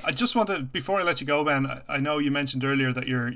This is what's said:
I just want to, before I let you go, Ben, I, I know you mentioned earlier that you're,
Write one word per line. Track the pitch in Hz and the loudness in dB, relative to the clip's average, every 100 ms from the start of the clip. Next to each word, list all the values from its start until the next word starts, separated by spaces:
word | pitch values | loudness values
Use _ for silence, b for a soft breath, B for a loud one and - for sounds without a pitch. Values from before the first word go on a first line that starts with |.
I | 160 | -2
just | 143 240 | 2 2
want | 240 208 | 4 2
to, | 180 | -2
before | 131 180 139 196 | -4 -6 -2 0
I | |
let | 175 160 | 0 0
you | 143 | 0
go, | 147 | 2
Ben, | 147 139 135 | 2 2 0
I, | 131 - | -4 -6
I | 143 | -2
know | 143 151 | 0 0
you | 147 | 0
mentioned | 143 139 131 | 0 0 -2
earlier | 139 139 131 | 0 2 0
that | 123 127 | 0 -2
you're, | 127 120 | -2 -2